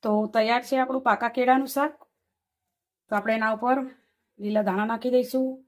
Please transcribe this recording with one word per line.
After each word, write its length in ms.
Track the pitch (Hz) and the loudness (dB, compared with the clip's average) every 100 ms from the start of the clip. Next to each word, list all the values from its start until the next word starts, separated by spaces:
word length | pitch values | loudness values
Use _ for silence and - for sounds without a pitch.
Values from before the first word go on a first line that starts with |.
તો 80 | 220 214 214 | 0 0 0
તૈયાર 360 | 226 220 240 247 | 0 2 0 0
છે 100 | 269 | 0
આપણું 300 | 262 262 254 | 0 0 0
પાકા 280 | 202 240 240 | 0 0 -2
કેળાનું 380 | 247 262 269 - | 2 2 2 -2
શાક. 180 | 294 294 - _ _ _ _ _ _ _ _ _ | -4 -4 -20 _ _ _ _ _ _ _ _ _
તો 80 | _ | _
આપણે 200 | 208 208 220 | -4 0 0
એના 200 | 220 220 | 0 0
ઉપર 200 | 240 262 262 - _ _ _ _ | 0 0 0 -12 _ _ _ _
લીલા 280 | 208 214 202 | -2 0 0
ધાણા 240 | 185 220 | 0 -2
નાખી 240 | 226 247 254 | -2 0 0
દઈશું. 320 | 247 262 262 262 | 0 -2 -2 -6